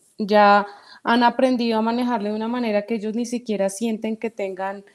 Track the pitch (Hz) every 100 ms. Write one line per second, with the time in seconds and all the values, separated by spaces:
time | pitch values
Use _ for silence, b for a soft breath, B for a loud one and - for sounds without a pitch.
0 | _ - 208 208 202 202 202 B B B
1 | - 240 240 254 262 254 233 220 226 233
2 | 247 233 208 214 220 247 233 208 208 226
3 | 214 220 240 240 240 202 196 - 233 220
4 | 226 220 226 - 196 190 190 202 196